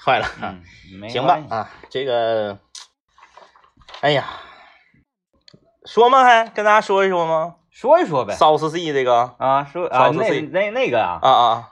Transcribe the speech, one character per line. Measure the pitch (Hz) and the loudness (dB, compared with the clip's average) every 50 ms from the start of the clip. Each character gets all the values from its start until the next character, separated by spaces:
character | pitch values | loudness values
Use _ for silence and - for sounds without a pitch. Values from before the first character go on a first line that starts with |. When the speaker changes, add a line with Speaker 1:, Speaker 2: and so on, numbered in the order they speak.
| - | -2
Speaker 1:
坏 | 139 127 107 | 0 0 0
了。 | - - - - | -2 -6 -8 -10
Speaker 2:
嗯， | 110 92 92 87 85 87 - - - 95 95 95 | -12 -12 -12 -14 -20 -20 -20 -20 -20 -20 -20 -18
没 | |
关 | 104 110 | -16 -10
系。 | 120 120 | -8 -2
Speaker 1:
行 | 135 | 0
吧， | 160 170 156 147 - | 0 0 0 -2 -6
啊， | 113 110 101 - - - - - | -8 -8 -8 -10 -14 -20 -20 -10
这 | - 131 139 | -8 -8 -4
个， | 131 120 117 113 113 113 110 107 101 98 - _ _ - - - - _ _ _ _ _ _ - _ _ - - _ _ _ _ _ _ _ _ - - - | -2 -2 -2 -2 -2 -2 -2 -4 -6 -8 -12 _ _ -20 -20 -20 -20 _ _ _ _ _ _ -20 _ _ -20 -20 _ _ _ _ _ _ _ _ -20 -12 -4
哎 | - 143 | -2 0
呀， | 147 131 113 - - - - - - - - - _ _ _ _ _ _ _ _ _ _ _ _ _ _ _ _ - _ _ _ _ _ _ | 0 -2 -4 -6 -12 -16 -18 -20 -20 -20 -20 -20 _ _ _ _ _ _ _ _ _ _ _ _ _ _ _ _ -20 _ _ _ _ _ _
说 | - - 208 233 247 | -4 2 2 4 6
吗？ | 269 269 | 6 6
还 | 254 247 233 226 226 220 | 6 6 6 4 2 0
跟 | - 220 208 | -4 -2 0
大 | 214 | 2
家 | 208 214 | 2 2
说 | 208 - 196 196 196 | 2 2 0 0 0
一 | 190 | 0
说 | 185 170 165 | 0 -2 -2
吗？ | 160 160 156 160 170 - _ _ _ | -2 -2 -2 -4 -6 -10 _ _ _
Speaker 2:
说 | _ - - 254 311 359 | _ -6 2 2 4 4
一 | 330 | 4
说 | 196 151 131 113 | 0 -2 -4 -2
呗。 | 101 95 | -4 0
Speaker 1:
South | - 170 156 156 143 156 156 | 2 4 4 4 2 0 -4
Sea | 151 180 175 156 | -4 -6 -6 -4
这 | 139 135 | -2 -2
个。 | 127 123 120 120 123 123 - - | 0 2 2 2 0 -2 -4 -4
Speaker 2:
啊， | 127 131 135 139 143 | -2 0 0 -2 -2
说， | 143 - 175 180 | -6 -8 -8 -6
啊， | 135 127 127 127 123 | -2 0 2 2 2
Speaker 1:
South | 117 - | 2 0
Sea。 | 127 - - - 151 - | -2 -2 -2 -4 -4 -4
Speaker 2:
那， | 160 185 208 208 | -4 -4 -2 -2
那， | |
那 | 220 262 262 170 | -2 -4 -2 0
个 | 123 110 | 0 0
啊。 | 101 90 87 82 | 0 -2 -2 0
Speaker 1:
啊， | - 131 | 2 2
啊。 | 127 110 120 113 113 117 117 - | 4 4 4 2 0 -2 -6 -12